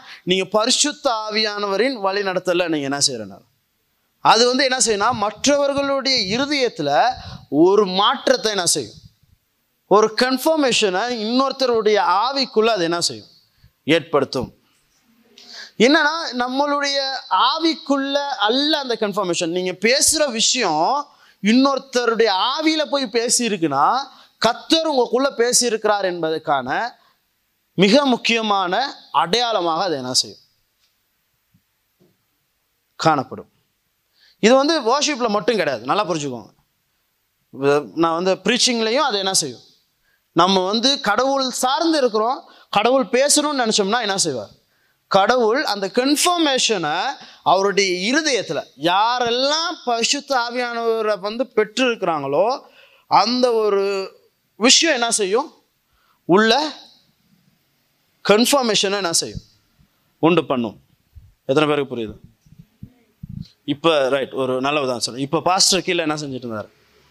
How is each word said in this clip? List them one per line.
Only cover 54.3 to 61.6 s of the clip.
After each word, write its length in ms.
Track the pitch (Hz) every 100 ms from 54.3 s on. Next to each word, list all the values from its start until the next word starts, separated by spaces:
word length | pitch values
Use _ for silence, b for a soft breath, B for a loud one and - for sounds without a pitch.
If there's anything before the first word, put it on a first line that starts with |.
| _ _ -
விஷயம் 400 | 233 - 330 262
என்ன 160 | 233
செய்யும்? 420 | 220 190 220 311 - _ _ _ _ _ _ -
உள்ள 460 | 185 220 240 302 - - _ _ _ _ _ _ _ _ _ _ _ _ _ -
கன்ஃபர்மேஷனை 640 | 208 240 285 240 202 196
என்ன 220 | 202 180
செய்யும்? 260 | 160 127 101 - _ _ _ _ _ _ _
உண்டு 260 | 151 175 139
பண்ணும். 340 | 127 113 - _ _ _ - - _ -
எத்தனை 240 | 139